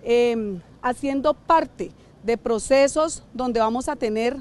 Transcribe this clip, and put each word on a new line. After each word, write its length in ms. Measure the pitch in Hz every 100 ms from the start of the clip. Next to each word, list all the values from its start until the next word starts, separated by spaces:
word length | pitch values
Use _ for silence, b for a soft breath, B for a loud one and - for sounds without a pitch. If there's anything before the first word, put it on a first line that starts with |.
em, 580 | - 240 240 233 214 185 - -
haciendo 540 | 254 247 277 277 285 294
parte 560 | - 320 311 - 175 - b b
de 120 | - -
procesos 880 | - 226 - 269 277 285 320 - -
donde 280 | - 254 233
vamos 300 | 220 233 254
a 60 | 294
tener 420 | 233 214 233 277